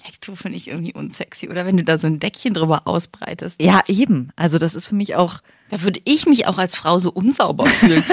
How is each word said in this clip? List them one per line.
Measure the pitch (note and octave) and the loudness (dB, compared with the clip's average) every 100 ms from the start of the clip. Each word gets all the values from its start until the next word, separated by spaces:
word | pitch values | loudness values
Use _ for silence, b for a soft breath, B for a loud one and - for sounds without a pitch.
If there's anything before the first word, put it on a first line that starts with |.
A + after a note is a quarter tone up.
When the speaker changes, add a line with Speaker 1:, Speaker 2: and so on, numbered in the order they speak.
Speaker 1:
Lecktuch | - - - F#3+ | -20 -18 -18 -12
finde | F#3 F3 | -12 -12
ich | - | -12
irgendwie | F3 E3+ | -10 -10
unsexy. | - D3 - - - - | -10 -12 -10 -10 -10 -8
Oder | F3 | -6
wenn | F3+ F#3 | 0 2
du | |
da | D#3+ D#3+ | 2 0
so | D#3+ | 0
ein | D#3 | -2
Deckchen | G#3 - B3+ | -4 -4 -4
drüber | F#3 D#3+ D3+ - | 0 0 0 0
ausbreitest. | F3 - - - F3 F3 - | -4 -4 -12 -14 -10 -10 0
Speaker 2:
Ja, | E3+ F#3+ - | 4 4 2
eben. | G3+ C#4 D#3+ B2+ | 2 2 0 -2
Also | - E3 D#3 | -4 0 2
das | E3 | 0
ist | E3+ - | -4 -4
für | G3+ | -4
mich | G3+ | -2
auch | D3+ F3 - _ b b | 0 0 -2 _ b b
Speaker 1:
Da | G#3 | -4
würde | F#3+ - | -2 -2
ich | - D4+ E4+ | 0 2 4
mich | B3+ - | 4 2
auch | F#3 | 0
als | F#3 | -2
Frau | - D#3 F3 | -2 0 2
so | F3+ | 0
unsauber | - G#3+ C#4 F#3 D3 C#4+ | 0 0 2 0 2 2
fühlen, | - A3 E3 C#4 | 4 6 6 2